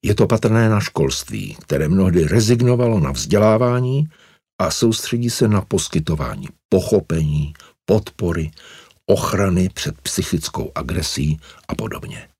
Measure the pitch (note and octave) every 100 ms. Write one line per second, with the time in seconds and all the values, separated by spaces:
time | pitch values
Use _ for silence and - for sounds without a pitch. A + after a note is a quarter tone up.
0 | G#2+ G#2 A2 A2+ A2+ A2 A2+ G#2 G2 -
1 | C#2 - - - G2 - - C#2+ D2+ F#2+
2 | F#2 F2 D2+ G2+ G#2+ A#2+ B2 B2 B2 G#2+
3 | C#2+ C#2 - G#2 G#2+ A2 B2 B2 B2 C3+
4 | D#3 _ _ _ _ _ - - A#2 A2
5 | - A#2+ A#2+ - A2+ G#2 - F#2+ - D#2+
6 | D#2 D#2 C#2+ G1+ - - _ F#2 G2 G#2+
7 | - D#2+ D#2 D2+ D2 D#2 - _ - G#2+
8 | - - F2+ E2 D#2+ - - - - _
9 | - - - F#2+ G2 F2+ F#2 - - -
10 | - - - D#2+ - - D2+ C#2+ C#2 E2+
11 | D#2 - C#2+ D#2 - - - - A2 -
12 | - - - _